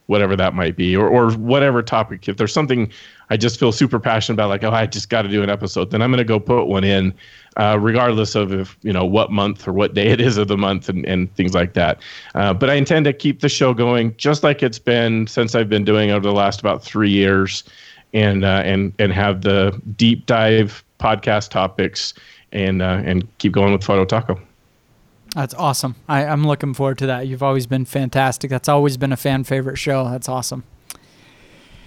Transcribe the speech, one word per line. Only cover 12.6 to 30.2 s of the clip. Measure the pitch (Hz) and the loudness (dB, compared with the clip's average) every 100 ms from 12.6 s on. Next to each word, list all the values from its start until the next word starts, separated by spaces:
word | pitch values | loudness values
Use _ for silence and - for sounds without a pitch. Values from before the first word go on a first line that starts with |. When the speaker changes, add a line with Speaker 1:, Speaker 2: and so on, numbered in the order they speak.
| 131 | 2
Speaker 1:
I | 143 | 2
intend | 139 160 143 | 2 2 2
to | |
keep | 139 147 139 | 0 -2 0
the | 147 | -2
show | - 135 | 2 2
going | 117 120 120 113 113 | 2 2 2 0 -2
just | 143 147 | -2 2
like | 151 143 | 2 2
it's | 131 113 | -2 -2
been | - 120 117 113 110 | 0 2 2 0 -2
since | - 113 | -2 0
I've | 117 107 | 0 0
been | 107 | 0
doing | 101 107 104 | 2 2 4
over | 101 98 | 2 2
the | |
last | 101 101 98 | 2 2 0
about | 104 82 | -2 -2
three | - 107 104 | -4 0 2
years, | 101 98 98 92 - - - - - _ | 4 4 2 0 -4 -12 -20 -20 -20 _
and, | 107 104 98 | 0 2 2
uh, | 95 95 85 | 2 2 2
and, | 98 98 101 | 0 -2 0
and | 104 | 0
have | 92 101 95 | 0 0 0
the | 98 98 95 101 - 104 | 0 2 2 -2 -8 0
deep | 117 117 - | 2 2 0
dive | 117 110 110 104 - - - | 2 4 4 2 -4 -20 -4
podcast | 113 107 - 107 - | 0 0 0 -2 -2
topics | 107 98 98 95 - - - - - _ | -2 -2 -2 -4 -4 -10 -12 -20 -20 _
and, | 104 95 92 | -4 -2 0
uh, | 92 92 80 | 0 -2 -2
and | 92 - - | -2 -4 -4
keep | - | -2
going | 98 98 | 2 2
with | 101 98 | 2 2
Photo | 98 | 2
Taco. | 92 110 117 90 - _ _ _ _ _ _ _ _ | 2 0 -2 -6 -10 _ _ _ _ _ _ _ _
Speaker 2:
That's | 160 135 | -8 -8
awesome. | - 165 131 135 120 - | -4 -2 -2 -6 -8 -4
I, | 143 147 | -2 0
I'm | 151 151 | 0 0
looking | 143 147 | 0 -4
forward | 127 135 131 | -2 -2 -2
to | 135 | -4
that. | 127 135 | -4 -6
You've | 131 | -4
always | 139 135 120 | 0 0 0
been | 131 127 | -4 -2
fantastic. | 139 131 135 131 - 139 | -4 -2 0 0 -2 -4
That's | 131 - | -4 2
always | 147 147 127 | 2 2 0
been | 135 | -2
a | 127 | -2
fan | 139 135 131 | -2 -2 -2
favorite | 135 131 135 | -4 -4 -6
show. | - 135 127 | -2 -2 -2
That's | 123 | -6